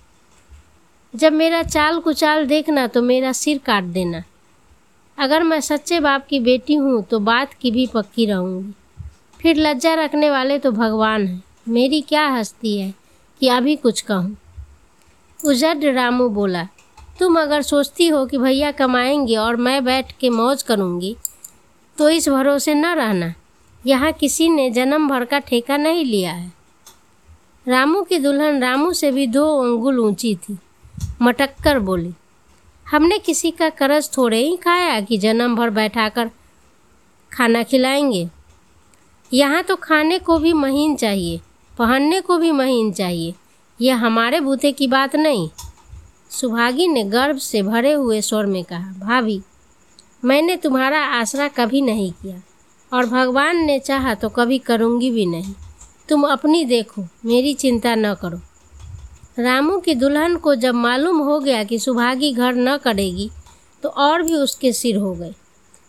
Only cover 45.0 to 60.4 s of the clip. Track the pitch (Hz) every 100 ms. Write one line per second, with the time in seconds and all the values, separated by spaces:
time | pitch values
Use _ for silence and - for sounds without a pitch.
45 | 269 302 311 240 160 - - - - -
46 | - _ _ - 254 226 240 254 359 277
47 | 196 226 277 269 - 220 196 226 262 302
48 | 247 214 208 214 202 190 170 175 190 185
49 | 196 254 220 196 - _ _ _ _ _
50 | _ _ 240 285 339 359 311 262 262 302
51 | 277 247 220 269 285 269 233 277 262 220
52 | 190 170 196 180 - _ _ _ _ 254
53 | 247 254 254 254 294 339 311 277 - 269
54 | 262 208 220 240 240 262 247 226 233 240
55 | 262 233 180 170 190 196 - - - _
56 | - 302 285 269 302 330 269 240 214 -
57 | 175 _ 226 240 277 277 269 233 240 226
58 | 214 196 180 175 - _ _ - - -
59 | - - - - 247 254 302 381 349 269
60 | 269 294 330 339